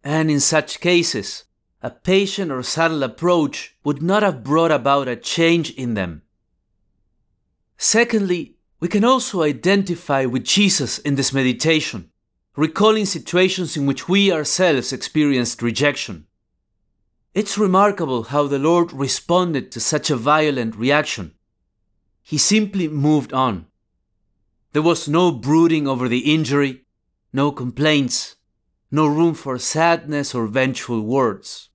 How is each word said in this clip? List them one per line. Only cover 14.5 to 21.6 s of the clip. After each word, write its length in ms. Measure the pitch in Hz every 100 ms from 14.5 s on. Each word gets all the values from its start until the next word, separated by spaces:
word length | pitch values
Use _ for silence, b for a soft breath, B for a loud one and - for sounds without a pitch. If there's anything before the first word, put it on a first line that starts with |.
| - 185 139 120
experienced 720 | 135 - 151 147 135 117 -
rejection. 640 | 120 110 143 139 - 87 - _ _ _ _ _ _ _ _ _ _ 185
It's 240 | 214 -
remarkable 640 | 202 185 208 196 156 123
how 240 | 110 143 143
the 100 | 139
Lord 340 | 147 175 170
responded 800 | 135 135 - - 175 180 147 -
to 80 | 120
such 300 | - 151 -
a 60 | 135
violent 600 | 120 151 156 131 113 107
reaction. 600 | 120 147 147 - 82 _ _ _